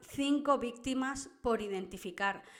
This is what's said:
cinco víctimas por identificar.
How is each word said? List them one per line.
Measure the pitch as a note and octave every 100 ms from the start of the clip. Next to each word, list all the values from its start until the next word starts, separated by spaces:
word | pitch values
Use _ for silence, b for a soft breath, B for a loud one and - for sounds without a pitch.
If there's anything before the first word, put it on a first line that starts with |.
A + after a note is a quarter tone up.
| -
cinco | - C#4 C#4+ C#4+ C4+
víctimas | A#3+ A#3+ C4+ C4 C4 C#4 - -
por | A#3+ A3
identificar. | G#3 F#3+ F#3+ F#3+ F#3+ F3 G3 G3 B B